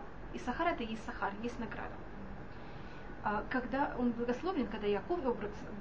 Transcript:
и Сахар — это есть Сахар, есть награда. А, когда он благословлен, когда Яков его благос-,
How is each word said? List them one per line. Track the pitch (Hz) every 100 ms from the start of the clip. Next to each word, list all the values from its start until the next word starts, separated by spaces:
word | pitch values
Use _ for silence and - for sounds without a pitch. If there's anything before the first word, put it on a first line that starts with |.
| - - -
и | -
Сахар — | - 247 339
это | 320
есть | 226 226
Сахар, | - - 202 202
есть | 240 -
награда. | 220 220 214 - - - - - - - - - - - - -
А, | 214 208 208
когда | 254 240 269 277 -
он | 247
благословлен, | 233 240 233 330 349 208
когда | 214 208
Яков | 202 - 359
его | 262
благос-, | - 214 - - 208